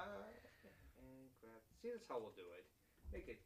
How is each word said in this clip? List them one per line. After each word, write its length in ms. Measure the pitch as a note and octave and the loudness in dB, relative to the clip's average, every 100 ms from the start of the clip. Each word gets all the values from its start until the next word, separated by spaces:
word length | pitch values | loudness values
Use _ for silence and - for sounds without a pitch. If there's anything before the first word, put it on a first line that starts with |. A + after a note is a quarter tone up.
| F#3+ G3+ G#3+ - - - - - - B2+ | 4 2 -2 -4 -8 -12 -12 -12 -12 -10
and 320 | C3 C3 C3 - | -8 -8 -8 -10
grab. 180 | A2+ A2+ - - | -8 -8 -10 0
See, 80 | A#3 | 4
that's 180 | A#3 - | 4 6
how 100 | B2+ | 6
we'll 100 | G#2+ G2 | 6 0
do 60 | F2 F2 | -4 -6
it. 80 | F#2 - - - - | -8 -14 -20 -8 0
Make 160 | - - | 2 2
it 120 | A2 | 0